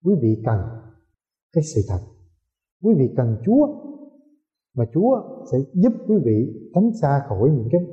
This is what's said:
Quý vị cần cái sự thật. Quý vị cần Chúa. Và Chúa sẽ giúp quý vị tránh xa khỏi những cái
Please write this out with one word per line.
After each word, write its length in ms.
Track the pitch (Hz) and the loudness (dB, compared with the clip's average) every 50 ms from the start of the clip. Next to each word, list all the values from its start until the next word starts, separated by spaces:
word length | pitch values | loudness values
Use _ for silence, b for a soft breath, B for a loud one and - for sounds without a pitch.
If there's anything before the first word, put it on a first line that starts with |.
| _ | _
Quý 100 | 175 202 160 | 0 0 2
vị 220 | 117 113 110 107 110 | 2 0 0 0 0
cần 140 | 117 113 98 87 - - - - - - _ _ _ _ _ _ _ _ _ _ _ _ | -2 -2 -2 -2 -6 -10 -14 -18 -20 -20 _ _ _ _ _ _ _ _ _ _ _ _
cái 100 | 165 151 - - | -4 -4 -2 -2
sự 60 | 110 95 - | -2 -2 -2
thật. 100 | 101 90 - - - _ - _ _ _ _ _ _ _ _ _ _ _ 175 | -4 -8 -8 -12 -20 _ -20 _ _ _ _ _ _ _ _ _ _ _ 0
Quý 100 | 214 226 156 | 2 2 2
vị 160 | 131 117 - | 2 0 0
cần 200 | - 123 117 113 104 117 | -2 -2 -2 -2 -2 0
Chúa. 240 | 180 226 277 302 277 - - - - - - - - _ _ _ _ _ _ _ _ _ _ _ _ _ | 2 2 2 2 2 -2 -10 -16 -18 -18 -20 -20 -20 _ _ _ _ _ _ _ _ _ _ _ _ _
Và 80 | 127 117 113 - | -4 -4 -2 0
Chúa 300 | 156 196 247 269 226 202 - - - - - - | 2 2 2 2 0 -2 -10 -16 -16 -10 -4 -2
sẽ 60 | 127 139 - - | -2 -2 -2 0
giúp 200 | 185 185 254 - - - - | 2 4 4 2 0 -2 0
quý 80 | 214 202 135 | 0 2 2
vị 460 | 117 110 107 123 151 - - - - - | 2 2 2 0 -2 -4 -12 -18 -4 0
tránh 160 | 175 202 233 226 - - | 2 2 2 0 0 0
xa 200 | 143 139 139 135 - | 0 0 0 0 -2
khỏi 220 | 104 95 110 143 | -2 0 2 2
những 180 | 156 131 107 117 160 | 2 2 0 0 0
cái 80 | 175 180 180 | 0 -2 -2